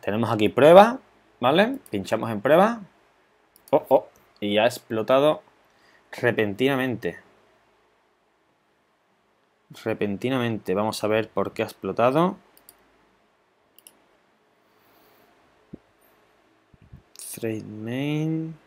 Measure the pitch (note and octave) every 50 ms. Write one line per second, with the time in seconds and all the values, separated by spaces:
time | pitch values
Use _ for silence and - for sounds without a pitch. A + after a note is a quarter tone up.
0 | - - G2 A2 A#2 G#2+ A#2 G#2+ G#2+ G2+ - - C3 D3+ E3+ F#3+ G#3 A#3 B3 C4
1 | _ _ _ _ _ _ _ _ B2 B2 D3 F3 G#3 A#3 C#4 C4+ _ - - G2+
2 | F#2+ - A2+ A2 A2+ A2+ A2+ G#2 G2+ C3 D3 E3 F#3+ A3 A#3+ A3+ G3 - _ _
3 | _ _ _ _ _ _ _ _ _ _ _ - _ - - - - - C3+ D3+
4 | - - _ _ _ _ _ _ - G#2 G2+ G#2 G#2+ A#2+ A#2+ - _ _ A#2 A2
5 | A2 G#2 B2+ C3+ C#3+ D3+ D3+ - - _ _ _ _ _ _ _ _ _ _ _
6 | _ _ - - - B2 G#2+ A2 A2 G#2 G2 G2 B2+ C3+ C#3+ C3 B2+ C3 A#2+ A#2
7 | - F2 E2+ - _ _ _ _ _ _ _ _ _ _ _ _ _ _ _ _
8 | _ _ _ _ _ _ _ _ _ _ _ _ _ _ _ _ _ _ _ _
9 | _ _ _ _ _ _ _ _ _ _ _ _ _ _ C#3+ - - A2+ A2 -
10 | A2 G2+ G2+ F#2 - B2 C3+ C3 A#2+ A#2 A2+ G#2 - - F#2+ G2 G#2 A2 G#2 -
11 | - G#2 G#2+ A2 A2 - _ - G2 G2+ - - A2 G#2+ - _ - F#2+ F#2 -
12 | A#2 B2 C3 D#3 E3+ F#3 G3+ - _ _ _ - _ - _ _ _ _ _ _
13 | _ _ _ _ _ _ _ _ _ _ _ _ _ _ _ _ _ - _ _
14 | _ _ _ _ _ _ _ _ _ _ _ _ _ _ _ _ _ _ _ _
15 | _ _ _ _ _ _ _ _ _ _ _ _ _ _ - - _ _ _ _
16 | _ _ _ _ _ _ _ _ _ _ _ _ _ _ _ _ - _ - -
17 | _ _ _ - - - - - - A2+ A2 G#2+ G#2 G2+ G#2 G#2+ G#2+ A2+ A#2+ B2+
18 | C#3 D3 D3+ D3+ D#3 D#3+ D#3+ D#3+ D#3+ D#3+ D#3+ D3+ _